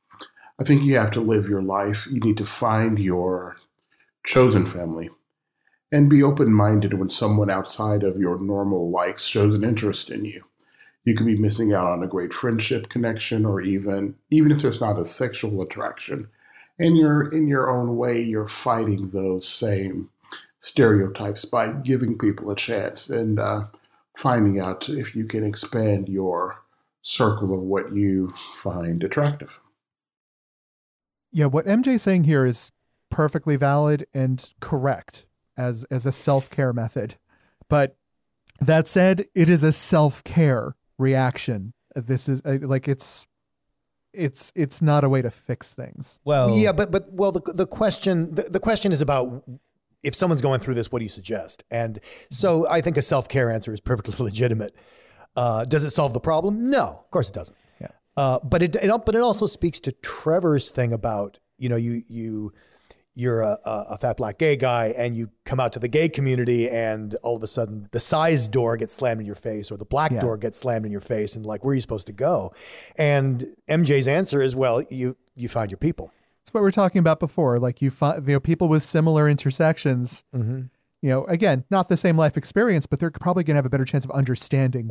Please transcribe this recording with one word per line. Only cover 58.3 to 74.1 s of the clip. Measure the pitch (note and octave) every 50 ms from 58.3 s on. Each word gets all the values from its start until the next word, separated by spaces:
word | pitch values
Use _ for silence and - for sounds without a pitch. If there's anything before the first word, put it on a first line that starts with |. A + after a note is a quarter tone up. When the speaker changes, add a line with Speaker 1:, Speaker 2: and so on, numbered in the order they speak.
| B2+ B2 -
Speaker 4:
but | B2+ F3+ E3
it, | F3+ E3 F3
it, | - G#3 G3 A3 A3+ A3+
but | A3 G#3+
it | A3+
also | B3 A#3 G3+ - G#3+
speaks | - - - - F3 - -
to | - C3+
Trevor's | - - - - - - - D#3 D#3+ F#3+ F3+ E3 D3 C3+ - -
thing | - C3 B2 A#2
about, | A#2 G#2+ G2+ A2+ G#2+ G2+ G2+ G2+ - _ _ _ _
you | _ B2+ A#2+
know, | A#2+
you, | A#2 A#2 A#2 A#2+ A#2 -
you, | - A2+ A#2 A2+ A2+ A2 G#2+ G#2+ G#2 - _ _ _ _ _ _ _ - _ _ _ _
you're | A#2+ A#2+ B2 A#2 A2+
a, | A2 G#2 G#2 - -
a, | A2 A2 G#2 - -
a | G2+
fat | - - A#2+ G#2+
black | - A#2 G#2+ G2+ -
gay | D#3+ D3+ C#3+
guy | B2 C3+ B2+ A#2+ A#2 A2+ A2 A#2
and | B2 A#2+ A#2+ A#2
you | A2+ A2+ G#2 _ _ _
come | - C3+ C3
out | B2 A#2 -
to | A#2+
the | A#2+
gay | A#2+ C#3 D#3 E3 D#3+
community | - C#3 C#3 C3 B2+ B2 A#2+ B2 A#2+ A#2 A2+ A#2+
and | A#2 A#2 A2+ A2 A2 A2 G#2+ G#2 G#2+ -
all | - A#2+ A#2+
of | A2 A2
a |
sudden | - - B2 A2+ G#2 G#2+ G#2+ G2+ -
the | - A#2
size | - - D#3+ D#3 D#3+ E3 D#3+ C3+ A2+ G#2+
door | B2+ C3 A#2+ A2+ A#2
gets | A2+ A#2 - -
slammed | - C3 A#2+ A2+ A2
in | G#2+
your | G2+ G2+
face | - - A#2 A2 G#2 G2+ -
or | G#2+
the | G2 G2+
black | - C3+ C#3+ D#3 D3+
Speaker 2:
Yeah. | B2 A2
Speaker 4:
door | - A#2+ A2
gets | G#2 A#2 A2 -
slammed | - - B2+ A#2 A2 A2
in | G#2+
your | G2+ G2
face | - - A#2+ G#2+ G#2+ F#2+ -
and, | A2+ G#2+
like, | G#2+ G#2+ F#2+ B2+
where | C#3 C#3
are |
you | C3
supposed | A2+ - A2+ G2 -
to | - G#2
go? | - C3+ E3 F3 A2+ F#2+ F2+ - - - - - - - - _
And | - D3+ D3 C#3+ C#3 C3+ C3+ B2+ A#2+ C3 - - _ _
M | - D#3 E3+ E3+
J's | C3+ C#3+ C3+ B2
answer | C3+